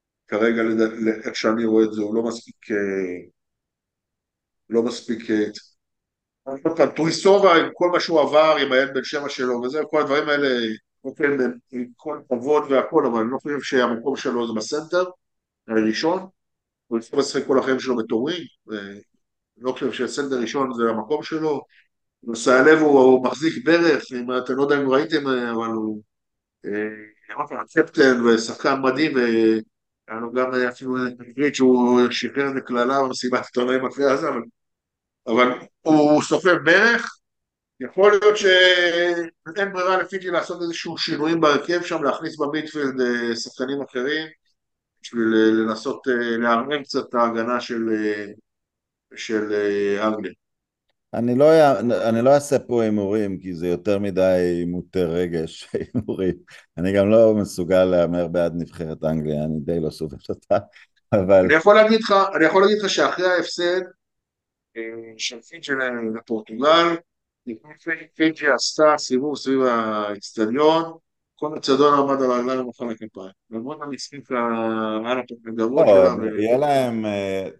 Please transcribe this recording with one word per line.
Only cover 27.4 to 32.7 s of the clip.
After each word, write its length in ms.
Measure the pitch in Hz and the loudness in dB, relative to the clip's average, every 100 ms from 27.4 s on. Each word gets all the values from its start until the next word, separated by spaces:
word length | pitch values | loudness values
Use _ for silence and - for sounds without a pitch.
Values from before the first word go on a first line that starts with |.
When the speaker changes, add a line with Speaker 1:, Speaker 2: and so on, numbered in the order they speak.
| 147 | -10
Speaker 1:
פעם, 160 | 127 - 160 | -10 -4 0
קפטן 500 | - - 135 123 117 | 0 4 4 6 4
ושחקן 560 | 113 - - 147 139 | 4 2 -4 -2 0
מדהים, 340 | 131 127 156 131 | 0 0 0 0
והיה 1040 | 120 113 110 110 113 _ _ _ - 110 | 0 4 4 2 -2 _ _ _ -14 -12
לו 120 | 117 | -6
גם, 200 | 123 127 | -4 -2
אה, 160 | 127 123 | -2 -2
אפילו 220 | 123 131 127 123 | -4 -6 -4 -4
תקרית 460 | 123 120 123 143 131 | -8 -14 -4 -2 2
שהוא 560 | 131 123 123 123 123 | 4 4 4 4 2
שחרר 360 | 120 117 135 139 | 0 -6 -4 -4
איזה 140 | 135 | -4
קללה 420 | 127 | -4